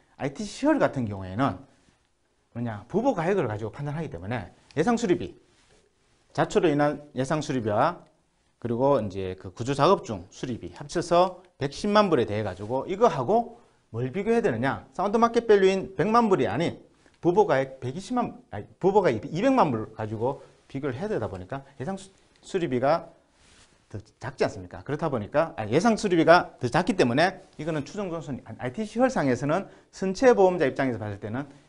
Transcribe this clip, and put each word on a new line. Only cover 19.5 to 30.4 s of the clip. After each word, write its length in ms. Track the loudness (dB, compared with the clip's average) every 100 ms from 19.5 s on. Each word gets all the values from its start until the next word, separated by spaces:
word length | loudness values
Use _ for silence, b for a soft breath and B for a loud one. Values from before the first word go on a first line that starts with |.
| 4 2
불 220 | 0 -6
가지고 500 | -8 -8 -2 -4 -4 B B _
비교를 260 | -8 -6
해야 140 | -6 -4
되다 200 | -4 -4
보니까 340 | -8 -10 -12 -12 b
예상 200 | -10 -10
수-, 120 | -12 _ _ _
수리비가 720 | -6 -4 -2 0 2 2 -2 -20 _ _ b b b b _
더 80 | -16 -16 _
작지 260 | -10 -4
않습니까? 380 | -4 -4 -14 -14
그렇다 280 | -8 -4 -2
보니까, 420 | -4 -2 -2 -2 -4
아니, 140 | -2
예상 260 | 2 2 2
수리비가 580 | 2 4 6 6 4 -6
더 100 | -2
작기 260 | 0 0
때문에 480 | 2 2 4 2 0 -14 -12
이거는 260 | -6 -6
추정 260 | -6 -8 -8
존손이, 300 | -8 -8 -12
아니, 120 | -12 -10
아이티씨 380 | -8 -6 -6 0
혈상에서는 720 | 0 2 0 0 0 -2 -4 B B
선체 420 | -6 -4 4 6
보험자 320 | 8